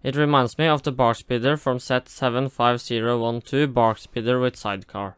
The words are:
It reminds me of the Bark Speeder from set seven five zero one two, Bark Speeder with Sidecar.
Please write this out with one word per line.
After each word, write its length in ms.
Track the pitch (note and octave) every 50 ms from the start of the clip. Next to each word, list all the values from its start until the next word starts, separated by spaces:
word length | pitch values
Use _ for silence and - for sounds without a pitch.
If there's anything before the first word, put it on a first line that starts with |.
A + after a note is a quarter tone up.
| -
It 140 | C3 C3+
reminds 400 | C#3+ D3+ D3 D3 C#3 B2 A#2 -
me 100 | - D#3
of 160 | D#3+ D3+ C#3+ -
the 80 | D3+
Bark 240 | C3 B2 B2+ A#2 A2+
Speeder 400 | - - - B2+ A#2+ A2+ C3+ D3
from 240 | D3 - C#3 B2+ B2
set 300 | - - B2+ B2+ - -
seven 400 | - - C#3 B2+ A#2 B2 C3+ C3+
five 320 | - - A#2+ A#2+ A#2+ A#2+
zero 360 | - - A#2+ A2+ A2 A#2 A#2+
one 220 | A#2+ A2+ A#2 A#2 A#2+
two, 280 | - - - C3+ D3+
Bark 320 | C#3 B2 B2 A#2 A2+ A2 -
Speeder 420 | - - - B2 A2 A#2 B2+ B2+
with 160 | B2+ B2 -
Sidecar. 580 | - - G#2+ G2+ F#2+ - _ - G2+ G2+ G2 F2+